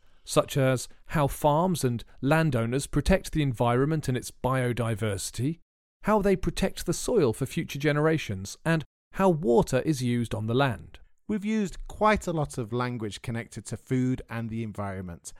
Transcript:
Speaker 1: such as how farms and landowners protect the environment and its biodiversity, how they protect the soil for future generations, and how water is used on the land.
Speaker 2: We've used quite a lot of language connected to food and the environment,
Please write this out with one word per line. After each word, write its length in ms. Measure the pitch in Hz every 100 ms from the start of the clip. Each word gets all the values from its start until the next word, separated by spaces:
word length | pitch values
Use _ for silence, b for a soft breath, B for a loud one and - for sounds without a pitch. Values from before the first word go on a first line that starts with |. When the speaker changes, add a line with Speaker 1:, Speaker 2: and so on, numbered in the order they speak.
| - -
Speaker 1:
such 320 | - 156 - 147
as 320 | 131 127 - b b
how 200 | 165 143
farms 560 | - 151 147 185 170
and 220 | 127 117 - b
landowners 640 | 131 160 160 123 113 131 -
protect 460 | 147 - 190 -
the 80 | 156
environment 680 | 139 117 120 123 139 156 139
and 80 | 123
its 160 | -
biodiversity, 1300 | - 123 131 123 120 113 110 110 98 - - 131 165 _ _ _ _
how 180 | - 214
they 160 | 196 185
protect 480 | 175 - 190 - -
the 80 |
soil 400 | 165 - 247 131
for 120 | 110 135
future 340 | - 123 143
generations, 800 | 147 147 156 160 - 95 98 -
and 220 | 156 165 - _ _
how 160 | - 190
water 500 | 160 202 233 - 127
is 220 | - 143
used 320 | 123 120 117
on 140 | 104 110
the 60 |
land. 460 | 120 139 95 82 - - _ -
Speaker 2:
We've 160 | 214
used 340 | 208 220 196 - -
quite 400 | - 214 208 -
a 60 |
lot 240 | 160 143 -
of 140 | 107
language 500 | 120 123 123 107 -
connected 440 | - 117 - - -
to 120 | -
food 440 | - 131 127 127 -
and 200 | 113 113
the 140 | 113
environment, 680 | 113 98 101 95 92 85 -